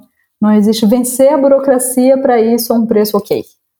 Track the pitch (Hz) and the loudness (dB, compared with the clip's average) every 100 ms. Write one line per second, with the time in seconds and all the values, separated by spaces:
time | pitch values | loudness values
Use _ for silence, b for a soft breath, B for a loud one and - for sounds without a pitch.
0 | _ _ _ _ 214 214 208 214 208 247 | _ _ _ _ 0 2 0 0 0 0
1 | 247 - 269 294 269 277 269 254 247 - | -2 0 2 2 2 0 2 -2 -2 0
2 | 254 269 269 240 226 233 - 240 226 214 | 2 2 0 0 0 -2 -2 -4 0 -2
3 | 208 208 208 123 - _ _ | 0 -4 -4 -8 -8 _ _